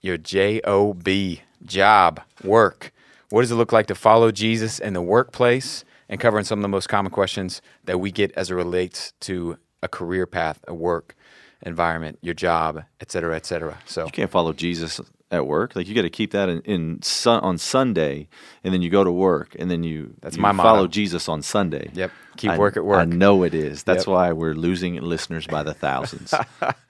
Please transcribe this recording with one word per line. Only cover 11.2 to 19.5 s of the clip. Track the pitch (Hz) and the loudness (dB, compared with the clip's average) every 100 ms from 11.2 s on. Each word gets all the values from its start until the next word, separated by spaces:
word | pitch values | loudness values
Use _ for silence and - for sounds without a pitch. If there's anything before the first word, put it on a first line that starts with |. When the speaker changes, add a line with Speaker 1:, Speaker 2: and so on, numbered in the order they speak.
| _ - _ _ | _ -20 _ _
Speaker 1:
environment, | - 82 85 82 78 - | -14 -4 -2 -2 -8 -10
your | 85 | -10
job, | 82 90 82 80 78 - _ | -4 0 0 0 -4 -14 _
et | - | -10
cetera, | 92 85 80 | -6 -4 -6
et | - | -6
cetera. | 85 80 76 - | -6 -8 -12 -12
So | - 80 | -8 -8
Speaker 2:
You | |
can't | - - | -4 0
follow | 95 82 | 2 0
Jesus | 78 87 82 82 - - _ _ | -2 -4 -4 -8 -10 -14 _ _
at | 90 67 | -4 -2
work. | 76 120 98 | -2 -2 -6
Like, | 90 | -4
you | 110 | -2
gotta | 87 | -2
keep | - 107 | -2 -4
that | 101 95 | -2 -2
in, | 82 | -2
in | 92 95 80 82 | -4 -4 -4 -6
Sun-, | - - 120 117 | -6 0 2 2
on | - 87 | 0 -4
Sunday, | - 131 131 92 76 71 78 - - - | -2 0 0 0 -2 -4 -12 -20 -20 -10
and | 92 | -2
then | 92 | -2
you | 85 | 2
go | 98 | 4
to | 95 | 4
work, | 87 95 80 76 | 4 2 2 -2